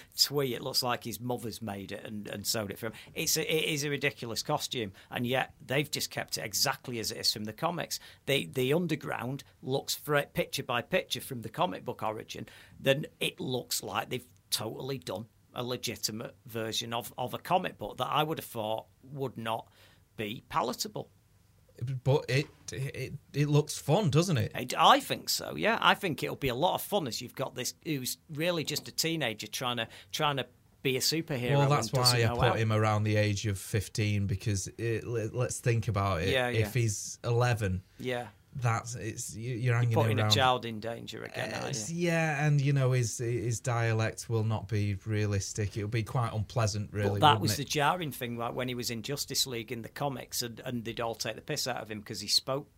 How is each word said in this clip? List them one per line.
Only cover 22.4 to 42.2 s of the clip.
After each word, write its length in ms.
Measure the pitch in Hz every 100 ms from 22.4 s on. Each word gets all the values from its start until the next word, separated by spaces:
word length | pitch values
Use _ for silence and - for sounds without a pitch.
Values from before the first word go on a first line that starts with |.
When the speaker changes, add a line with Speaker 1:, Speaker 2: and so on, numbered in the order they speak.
| 151 - -
Speaker 2:
it, 440 | - 135 - 131 - -
it 160 | 139 147
looks 280 | 147 147 -
fun, 340 | - 170 190
doesn't 260 | 147 185 131
it? 160 | 101
Speaker 1:
It, 200 | - 123 -
I 220 | 175 277
think 280 | - 117 -
so, 280 | - - 73
yeah. 220 | 185 226
I 140 | 175
think 280 | 190 190 139
it'll 140 | 147 139
be 120 | 135
a 60 |
lot 200 | 120 180
of 80 | -
fun 260 | - 208 139
as 120 | -
you've 140 | 120
got 200 | - 131
this 200 | 123 123 -
who's 340 | 165 147 123 - _
really 300 | 147 170 170
just 240 | 139 131 123
a 40 |
teenager 540 | - 165 165 123 107 107
trying 300 | - 127 120
to, 100 | 113 - -
trying 240 | - 151 139
to 100 | 120 _ _ _
be 140 | 139 127
a 40 |
superhero 560 | - 156 165 135 123 143
Speaker 2:
Well, 100 | 139
that's 180 | 143 113
Speaker 1:
and 80 | 131
doesn't 220 | 123 120
Speaker 2:
why 40 |
I 40 | 117
Speaker 1:
know 80 | 120
Speaker 2:
put 80 | -
Speaker 1:
how. 40 |
Speaker 2:
him 180 | 113 110
around 320 | 107 110 107
the 120 | 107 104
age 300 | 104 101 110
of 120 | 98
fifteen, 680 | - 107 - - 107 104 98
because 420 | 98 - 98 - -
it, 260 | 117 110 -
let, 280 | 120 110
let's 240 | 123 123 -
think 280 | 127 117 110
about 340 | 101 98 82
it. 60 | 92
Speaker 1:
Yeah, 200 | 131 123
Speaker 2:
If 100 | 113
Speaker 1:
yeah. 100 | 107 127
Speaker 2:
he's 360 | 117 101 - -
eleven, 580 | 117 117 123 113 101 92 - -
Speaker 1:
Yeah. 280 | 127 123 113 - _ 139
Speaker 2:
that's, 400 | 120 113 117 117
it's, 380 | 107 117 - 107
you, 140 | 117
you're 80 | 117
Speaker 1:
You're 140 | 123 117
Speaker 2:
hanging 180 | 120
Speaker 1:
putting 240 | 113 110 107
Speaker 2:
around. 120 | 107
Speaker 1:
a 20 |
child 300 | 120 127 123 117
in 140 | 110
danger 420 | 110 117 113 110
again, 320 | 113 - 110
Speaker 2:
Uh, 60 | 123
Speaker 1:
aren't 240 | 123 139 107
you? 80 | 170 170
Speaker 2:
yeah, 340 | 165